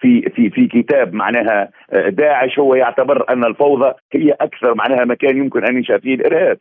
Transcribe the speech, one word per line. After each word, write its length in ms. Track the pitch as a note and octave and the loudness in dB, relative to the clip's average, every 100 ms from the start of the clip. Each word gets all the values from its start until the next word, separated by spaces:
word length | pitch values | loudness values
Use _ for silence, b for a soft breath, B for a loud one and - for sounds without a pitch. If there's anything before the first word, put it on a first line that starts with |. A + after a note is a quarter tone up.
في، 200 | B2+ A#2+ | 2 2
في، 280 | - - G#2+ | 0 -2 0
في 180 | B2+ B2 | 2 0
كتاب 460 | A#2+ - C#3 A2+ | 0 0 0 0
معناها، 560 | G#2 G2 A#2 A2 G#2 G2 b - | -2 -4 -2 0 -2 -2 b -4
آه، 160 | F#2+ F#2 | -2 0
داعش 500 | F#2 D3+ C3+ C3 D3 | 0 0 0 0 0
هو 160 | C#3 C3 | 2 2
يعتبر 500 | A#2+ A#2+ C3 C#3 A#2 | 2 0 0 0 0
أن 140 | B2+ | -2
الفوضى 500 | A#2+ G#2+ C#3+ C3+ B2+ - _ | -2 0 0 2 0 -2 _
هي 180 | C#3+ D3+ | -2 0
أكثر 440 | C#3+ D3 - B2 A2 | 0 -4 -2 -2 0
معناها 300 | A2 C3 B2 | 0 0 0
مكان 320 | A#2+ C#3+ C3+ | 0 0 0
يمكن 280 | C#3 A#2+ A2 | -2 -2 -2
أن 120 | B2+ | -2
ينشأ 200 | A#2 G2+ | -2 -2
فيه 180 | C3+ B2+ | -2 -2
الإرهاب، 420 | - D#3+ E3+ G#2 | 0 0 0 -2